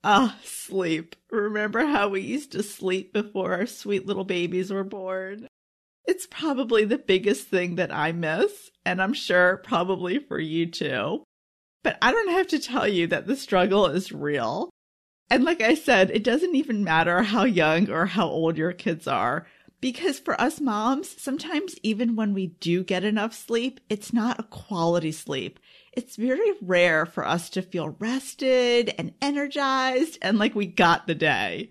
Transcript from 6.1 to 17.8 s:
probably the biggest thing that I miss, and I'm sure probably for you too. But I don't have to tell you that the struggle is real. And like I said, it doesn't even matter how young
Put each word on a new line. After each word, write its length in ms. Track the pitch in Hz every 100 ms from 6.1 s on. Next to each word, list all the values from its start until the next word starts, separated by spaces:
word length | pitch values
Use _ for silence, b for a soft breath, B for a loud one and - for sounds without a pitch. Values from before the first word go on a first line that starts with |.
| 370 -
probably 580 | - 311 262 233 226
the 140 | 214 233
biggest 500 | - 190 202 196 -
thing 280 | 190 180 170
that 180 | 175
I 180 | - 156
miss, 580 | 170 160 165 403 - - _
and 160 | - 185
I'm 140 | 190
sure 420 | 294 - 180 180 190
probably 600 | - 175 180 185 180 220
for 200 | - 147
you 280 | 160 160 165
too. 560 | 165 147 127 110 196 - _ _ _ _ _
But 160 | - -
I 80 | 233
don't 200 | 392 403
have 180 | 349 370
to 100 | 302
tell 300 | - 240 208
you 180 | 190 170
that 200 | 170 180
the 80 | 269
struggle 500 | - 190 180 196 185
is 240 | 160 185
real. 600 | 147 147 143 113 156 349 _ _ _ _ _ _
And 140 | 247
like 160 | 269 339
I 140 | 330
said, 360 | 311 - 220 190
it 140 | -
doesn't 320 | 208 254 359 285
even 260 | 302 214
matter 400 | 190 160 165 175
how 220 | 202 220
young 460 | 240 180 151 165